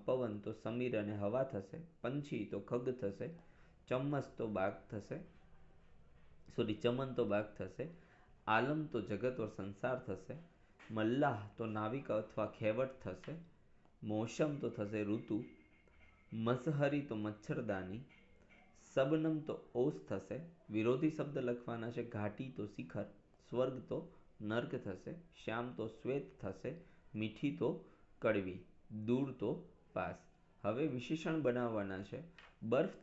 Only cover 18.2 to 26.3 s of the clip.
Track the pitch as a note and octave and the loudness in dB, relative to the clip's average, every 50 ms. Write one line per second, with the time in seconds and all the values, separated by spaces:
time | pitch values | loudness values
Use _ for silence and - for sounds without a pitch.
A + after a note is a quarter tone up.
18.2 | - - - - - - - - - - - - - - - C3+ C3+ D3 D#3 D#3+ | -20 -20 -20 -20 -20 -20 -20 -20 -20 -20 -20 -20 -20 0 4 4 6 6 6 4
19.2 | D#3 D#3+ D#3+ D3+ D3+ - - - - - - A#2+ B2+ D3+ - - - - G#2 F#2+ | 6 4 2 2 0 -2 -4 -6 -6 -2 2 4 4 4 4 0 -4 -4 -4 -4
20.2 | - - G#2+ C#3 E3+ - - - - - G#2 A2 A2 A#2+ B2+ C#3+ D#3+ D#3 D#3 - | -2 -4 -6 -6 -6 -10 -14 -18 -10 -2 0 4 4 6 4 6 4 2 2 2
21.2 | - D3 C#3+ C#3+ B2+ B2 A#2+ A#2+ - - A#2 A#2 A2+ A#2+ A#2+ B2 A#2 A2+ - G#2+ | -2 -2 -2 0 0 0 0 -2 -2 -4 -4 -4 -4 -4 -4 -4 -4 -4 -4 -2
22.2 | G#2 G#2 G2+ - C3 B2+ - - G#2+ G2+ - - B2 - - G#2+ G#2 - - - | -2 -2 -2 -4 -6 -8 -6 -6 -6 -6 -6 -8 -10 -6 -4 -6 -6 -6 -8 -16
23.2 | - - - - - - - A#2+ B2+ C3 B2+ - - - - D#3 E3 - - - | -20 -20 -20 -20 -12 -2 2 2 2 2 2 -2 -6 -4 -4 -4 -4 -6 -14 -20
24.2 | - - - - G#2+ G#2 A2 A#2+ - - - A#2+ - G#2 F#2 F#2 - - E3+ - | -20 -20 -14 -8 -4 0 0 0 0 0 -4 -4 -4 -4 -6 -6 -8 -10 -10 -10
25.2 | - - - - - - A2 A#2 A#2+ B2+ B2 - A2 A2+ - - - A#2+ C3+ C#3+ | -12 -18 -20 -10 -6 -4 -2 -2 -4 -4 -4 -4 -4 -4 -6 -6 -4 -2 -2 -2
26.2 | C#3 - | -2 -6